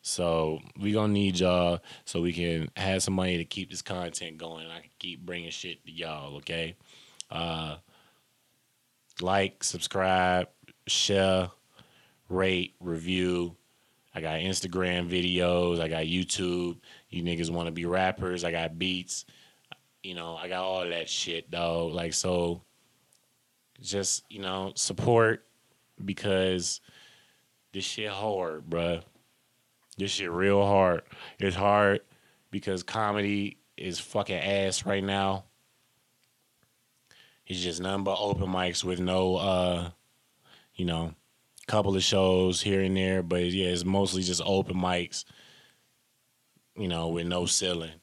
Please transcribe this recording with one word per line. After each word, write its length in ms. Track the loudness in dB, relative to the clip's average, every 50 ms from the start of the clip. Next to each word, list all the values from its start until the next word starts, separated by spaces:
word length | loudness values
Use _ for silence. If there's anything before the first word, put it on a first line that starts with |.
| _
So, 540 | -6 -2 0 2 2 4 4 2 2 0 -4 -6 -14 -12
we 140 | -4 0 2
gonna 220 | 2 4 4 4 4
need 260 | 4 4 4 4 4
y'all 400 | 4 4 6 6 4 4 2 0 -2 -12 -20 -18 -14
so 180 | -8 -4 -2
we 120 | 0 0 0
can 360 | 0 -2 0 0 -2 -2 -4 _
have 260 | -4 -2 0 0 0
some 120 | 0 0 0
money 240 | 2 2 2 0
to 80 | -2 -2
keep 240 | -6 -6 -8 -8 -8
this 120 | -10 -12
content 560 | -8 -6 -6 -6 -6 -6 -8 -8 -10 -10 -12
going 280 | -12 -12 -12 -12 -12 -14
and 80 | -14 -16
I 80 | -18
can 80 | -18 -20 _ _
keep 260 | -12 -12 -12 -12 -10
bringing 240 | -10 -10 -8 -8 -10
shit 360 | -10 -10 -10 -12 -12 -14 _
to 60 | -18 -12
y'all, 420 | -10 -10 -8 -8 -10 -10 -12 -12 -12
okay? 360 | -10 -8 -6 -4 -6 -6 -8 _ -20 -20 -20 -20 -20 -20 -18 -18 -14 _
Uh, 460 | -6 -6 -4 -4 -4 -6 -6 -8 -10 -12 -16 _ _ _ _ _ _ _ _ _ _ _ _ _ _ _ _ _ _ _ _ _ _ _ _ _ _ -4
like, 420 | -2 0 2 2 2 0 -2 _ -6
subscribe, 840 | -6 -4 -4 -8 -4 -2 0 2 4 4 4 4 4 4 2 0 -2 _ _ -20 -20 -20 _ _
share, 640 | -2 0 0 2 2 4 4 4 4 4 2 2 -2 -6 _ _ _ _ -20 -20 _ _ _ _ _ _ _ _
rate, 480 | _ 0 2 2 4 2 2 0 -4 _ _
review. 760 | -6 -6 -6 -4 -2 -2 0 2 2 2 2 0 -2 -4 -6 _ _ _ _ _ _ _ _ _ _ _ _
I 60 | -6
got 220 | -4 -2 -2 -2
Instagram 680 | -2 -2 -2 -2 -4 -2 -2 0 0 2 0 0 0 0
videos. 680 | 0 0 0 2 2 2 2 4 4 4 2 2 2 0
I 80 | 0
got 160 | -2 -2 -2 -2
YouTube. 760 | -2 0 -2 -2 -2 -2 -2 -2 -2 0 0 -2 -4 -4 -8 _ -20 -20 -20 _
You 160 | _ -8 -4 -2
niggas 260 | -2 -2 -2 -2 -2
wanna 220 | -2 -2 -4 -4
be 140 | -6 -6 -4
rappers. 580 | -2 0 2 2 0 0 -2 -4 -4 -4 -2 -4
I 80 | -4
got 260 | -2 -2 -4 -4 -4
beats. 460 | -4 -4 -2 -2 -4 -6 -8 -10 -10 -10 -14 -20 -20 -20 -20 _ _ _ _ -20 _ _ _ _ _ -14
You 120 | -12 -10
know, 200 | -10 -10 -10 -10
I 140 | -10 -8 -6
got 160 | -4 -4 -2
all 180 | -2 0 -2 -2
that 260 | -2 -4 -4 -4 -4
shit, 400 | -4 -6 -4 -4 -6 -8 -8 -6
dog. 440 | -4 -2 0 0 0 0 -2 -2 -2
Like, 200 | -4 -4 -2 -2
so, 480 | -2 0 0 2 2 2 0 -2 -4 -8 _ _ _ _ _ _ _ _ _ _ _ _ _ _ _ _ _ _ _ _ _ _ -14
just, 440 | -10 -4 -4 -2 -2 -2 -2 -4 _ _
you 120 | -14 -8
know, 320 | -6 -4 -4 -4 -4 -6 -4
support 680 | -4 -4 -4 -4 0 2 4 6 6 6 6 4 0 _ _ _ _ _ _ _ _ _ _ _ -10 -6
because 800 | -6 -6 -2 0 2 4 4 4 4 2 0 0 -2 -6 -6 _ -18 -20 -20 -20 -20 -20 -20 _ _ _ _ _ _ _ _ _ _
this 140 | -10 -8 -6
shit 240 | -6 -6 -4 -6 -6
hard, 600 | -4 -4 -2 -2 -2 0 -2 -4 -4 -8 -8 -4
bruh. 320 | -2 0 0 0 0 -2 -4 -12 _ _ _ _ _ _ _ _ _ _ _ _ _ _ _ _ -8
This 140 | -6 -4 -2
shit 220 | -2 -2 -2 -2
real 340 | 0 4 6 6 6 6 6
hard. 380 | 6 6 6 8 6 4 2 -2 -10 -20 -18 -18 -18 -8
It's 180 | _ 0 0 0
hard 460 | 4 4 6 6 8 6 6 4 2 -2 _ _ _ _ _ _ _ _ _
because 320 | -8 -6 -4 -2 -4 -4
comedy 760 | -4 -6 -2 0 0 0 0 0 0 0 0 0 -2 -4 -6 _ _ _ _
is 220 | -10 -8 -8 -8 -8
fucking 400 | -10 -4 -2 -2 -2 -2 -4 -4
ass 480 | 0 0 0 2 2 0 0 -2 -2
right 160 | -2 -2 0 0
now. 400 | 0 0 2 2 0 0 -2 -6 _ _ _ _ _ _ _ _ _ _ _ _ _ _ _ _ _ _ _ _ _ _ _ _ _ _ _ _ _ _ _ _ _ -20 -20 -20 -20 _ _ _
It's 140 | -8 -6 -4
just 200 | -4 -4 -4 -2
nothing 240 | -2 -2 -2 0 0
but 140 | 0 0 0
open 280 | 0 0 0 0 0
mics 360 | -2 0 0 0 0 -2 -2 -2
with 160 | -2 -2 -2
no, 360 | 0 0 2 2 2 2 2
uh, 540 | 2 2 2 2 4 4 2 2 0 -4 -6 -10 _ _ _ _ _ _ _ _ _ _ _ -20 -20 _ _ _
you 120 | -4 -2
know, 280 | -2 0 -2 -2 -4 -8 _ _ _ _ _ _ _ _ -20 -8
couple 280 | 0 2 2 2 4 2
of 60 | 2
shows 580 | 2 4 4 6 6 6 6 6 4 4 2 0
here 220 | 0 0 2 2
and 160 | 2 2 2
there. 240 | 2 2 2 0 0
But, 220 | 0 0 0 0 0
yeah, 240 | 0 0 0 0
it's 180 | 0 0 0 0
mostly 380 | 2 2 2 2 2 0 -2 -2
just 180 | 0 -2 -2 0
open 340 | 2 2 2 2 0 -2
mics, 480 | 0 0 2 0 0 -2 -4 -8 -10 -12 -12 -18 -20 -20 -20 -20 -20 -20 _ _ _ _ _ _ _ _ _ _ _ _ _ _ _ _ _ _ _ _ _ _
you 120 | -6 -4
know, 220 | -4 -2 -2 -2 -2
with 180 | -2 -2 -2
no 180 | -2 -2 -2 0
ceiling 460 | 0 0 0 0 0 -2 -2 -4 -8 -12 -18